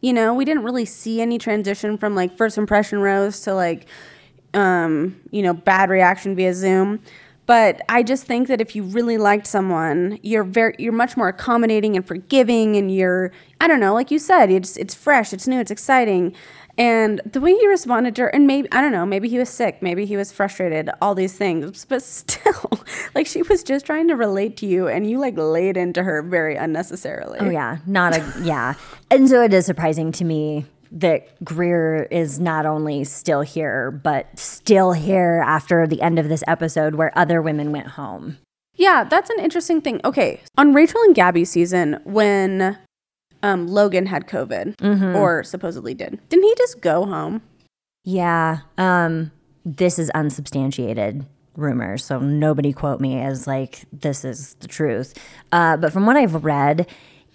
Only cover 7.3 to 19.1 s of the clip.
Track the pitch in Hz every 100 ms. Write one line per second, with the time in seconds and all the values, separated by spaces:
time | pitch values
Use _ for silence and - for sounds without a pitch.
7.3 | _ - 233 214 - - 240 233 262 -
8.3 | 240 254 247 220 214 190 220 240 226 202
9.3 | 208 202 208 190 165 160 160 180 208 208
10.3 | 220 185 214 226 - 226 226 240 254 190
11.3 | 196 - 233 226 214 214 190 185 175 185
12.3 | 269 226 233 214 208 196 190 185 185 185
13.3 | - _ - 330 285 392 - 262 302 -
14.3 | 359 208 190 185 - 196 - - 277 208
15.3 | 190 - 254 226 214 - 262 226 185 175
16.3 | - - - - - 240 226 214 208 220
17.3 | 269 311 403 415 381 254 240 247 226 247
18.3 | 285 285 277 277 247 285 202 180